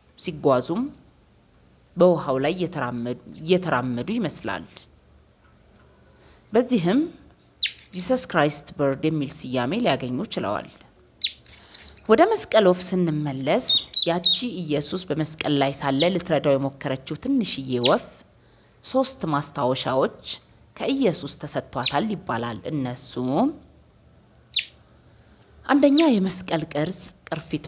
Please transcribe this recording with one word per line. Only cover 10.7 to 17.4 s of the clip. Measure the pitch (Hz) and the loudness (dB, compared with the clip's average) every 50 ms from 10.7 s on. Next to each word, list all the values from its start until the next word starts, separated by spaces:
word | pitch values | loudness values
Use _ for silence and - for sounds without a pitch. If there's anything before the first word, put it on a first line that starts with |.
| - - - - _ _ _ _ _ _ - - - - - - - - - - - - - - - - - | -16 -20 -20 -20 _ _ _ _ _ _ -6 -6 -6 -8 -6 -4 -4 -4 -6 -4 -2 -2 -2 0 0 0 2
ወደ | - 220 262 330 | 4 6 6 6
መስቀል | 427 453 - - - - 220 208 | 4 4 0 0 2 4 6 6
ወፍ | 180 180 180 - | 6 6 4 0
ስንመለስ | - 196 185 180 170 156 151 151 147 131 135 135 139 175 240 254 - - - - - - - - | -2 0 2 2 2 0 0 -2 -4 -4 -2 0 0 0 2 2 2 2 2 0 0 -2 0 0
ያቺ | 170 165 180 180 - - - 247 247 170 | 0 0 2 2 2 2 2 0 -2 -4
ኢየሱስ | 185 170 151 147 139 147 - - 185 - | -6 -4 -2 0 -2 0 -2 -4 -6 -4
በመስቀል | - 147 151 156 147 - - - - 147 143 | -4 -2 -2 -2 -2 -4 -4 -2 0 2 2
ላይ | 139 139 135 | 2 2 0
ሳለ | - - 139 135 135 160 180 | -2 -2 0 2 2 2 2
ልትረዳው | 190 175 180 - 165 139 127 147 139 | 2 0 0 0 0 2 4 4 2
የሞከረችው | 131 139 135 135 - - 143 131 131 - - 156 | 2 2 -2 -4 -6 -6 -6 -6 -6 -6 -8 -10
ትንሽዬ | 151 - 240 277 262 | -6 -4 0 0 0